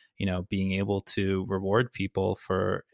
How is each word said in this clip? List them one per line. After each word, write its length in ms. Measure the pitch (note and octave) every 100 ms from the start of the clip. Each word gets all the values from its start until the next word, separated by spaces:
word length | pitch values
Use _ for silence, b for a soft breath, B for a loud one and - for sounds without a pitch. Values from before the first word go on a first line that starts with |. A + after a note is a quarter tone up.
| b b
you 100 | G2
know, 200 | F2+ F2+
being 240 | G2 F#2+
able 300 | F#2+ G2 G2
to 420 | - - G2 F#2+ F#2
reward 440 | F#2+ G2 G#2+ B2
people 420 | - F#2+ G2 F#2+ G2
for 480 | - F#2+ G2 G2 -